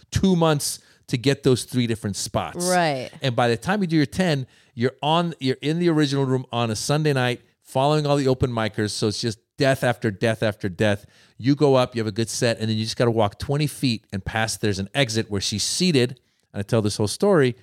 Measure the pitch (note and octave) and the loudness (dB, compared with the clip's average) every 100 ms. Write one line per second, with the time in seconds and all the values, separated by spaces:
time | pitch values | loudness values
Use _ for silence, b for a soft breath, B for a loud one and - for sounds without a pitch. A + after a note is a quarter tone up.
0 | b - F#3+ F3 E3 D3 - - b b | b 0 2 4 4 2 -2 -8 b b
1 | - B2 B2 C#3 C#3 B2+ - B2+ A#2+ A2 | -6 -2 0 2 2 2 0 -2 0 -2
2 | G#2 F#2+ - A2 E2+ E3+ F3+ F3+ E3 C3+ | -4 -6 -6 -4 -6 -4 0 2 0 -2
3 | A#2+ - C3+ A#2+ A#2+ A#2 E3+ G#3 F3+ D#3+ | -8 -6 -4 0 2 0 -2 -2 2 2
4 | C#3+ - F#3 C#3 C3 b b A#2+ B2 - | 0 0 0 0 -4 b b -2 -2 -2
5 | D3 E3 F3 - C3 B2+ C#3 E3 F3 D#3 | 0 0 0 -2 -4 -2 -2 0 2 2
6 | D3 C#3 C3+ C3 C3 A#2 A#2 G#2+ - D3 | 2 0 0 -2 -2 -2 -2 -2 -2 0
7 | D3+ C3+ B2 B2 _ _ - C3 C#3+ D3+ | 0 0 0 -2 _ _ -6 0 2 2
8 | C#3+ D3 C3+ C3 C3+ A#2 A2 - G#2+ - | 2 2 2 2 0 0 -2 -2 -4 0
9 | A2+ G#2 F#2+ - _ - C3+ C3+ B2+ A#2 | -2 -2 -6 -6 _ -2 0 2 0 0
10 | A#2 G2 A#2 A2 A2+ - G#2 E2+ G#2+ G2+ | -2 0 -2 0 -2 -2 -6 0 0 0
11 | - b b b A2+ C#3+ D3 C3 B2 A#2 | -4 b b b 0 2 4 4 2 -2
12 | A2 G2+ A2+ - A#2+ A2+ A2 A2 A2 - | -4 -4 -4 -2 -2 0 -2 -2 -4 0
13 | A#2+ A2+ G#2 - - C#3+ D3+ - C#3 A2 | 0 2 0 -2 -4 -2 -2 -2 -2 -2
14 | - G2 - A2+ A2 G#2 G#2+ F#2+ G2 C#3 | -6 -8 -4 -2 -2 -2 -2 -2 -4 -2
15 | C3 A2 G2+ G2+ - G#2 - - F3+ C#3+ | -2 -2 -4 -4 -4 -4 -4 -2 2 2
16 | B2 C3 _ _ _ G2+ G2+ A#2 G#2 - | 0 -4 _ _ _ -8 -2 0 0 -2
17 | G#2 - G3+ F3+ C3 A#2+ | -4 0 2 4 2 -2